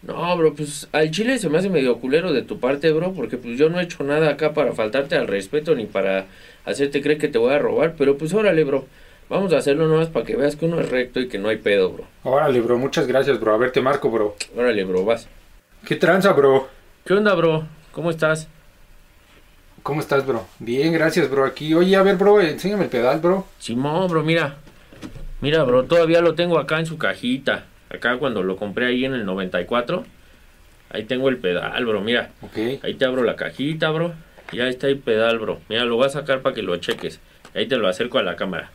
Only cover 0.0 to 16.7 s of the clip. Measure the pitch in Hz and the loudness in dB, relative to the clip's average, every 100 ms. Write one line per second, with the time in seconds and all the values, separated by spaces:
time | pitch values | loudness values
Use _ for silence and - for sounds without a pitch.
0 | - - 170 180 160 147 151 - - 147 | -10 -6 -2 2 2 0 -8 -10 -4 0
1 | 160 160 220 262 190 151 190 170 131 117 | 0 0 -2 0 0 0 2 0 2 0
2 | 131 147 180 139 104 104 123 143 160 156 | 0 0 2 -2 -2 -4 -2 0 2 2
3 | 180 190 117 123 120 120 156 175 160 - | 0 -4 -6 -6 -8 2 2 2 -4 -6
4 | 139 147 156 143 156 151 127 110 110 131 | -2 2 2 2 0 0 -2 0 -2 0
5 | 143 165 113 98 95 147 156 143 104 98 | 0 -2 0 -4 -2 -4 0 -2 0 -2
6 | 98 95 92 - - - - 107 139 143 | 0 -2 -4 -18 -20 -16 -8 -2 -2 0
7 | 139 151 151 113 117 143 120 110 160 - | 0 0 0 2 2 2 2 2 0 2
8 | 139 143 156 190 208 160 147 135 - - | 2 2 0 0 2 2 2 0 -4 -20
9 | - - - 156 151 147 139 143 160 156 | -20 -20 -6 -2 2 2 2 2 4 2
10 | 165 139 113 117 143 147 165 170 139 127 | 2 -2 -4 0 0 0 -2 -2 -2 -2
11 | 120 127 127 101 101 110 - 101 92 85 | -2 -4 -4 -4 -2 -2 2 2 2 -2
12 | - - 127 135 151 123 113 120 139 165 | -16 -10 0 2 4 2 2 0 0 -2
13 | 131 127 139 120 110 107 123 131 127 143 | 0 2 2 2 2 2 2 2 0 0
14 | 135 113 104 - - 110 120 107 95 92 | 0 0 -2 -4 -12 -2 0 0 0 0
15 | 98 117 - - - - _ - - 147 | 0 -2 -4 -20 -20 -20 _ -20 -8 0
16 | 160 185 190 147 139 135 - | 4 4 4 6 6 6 2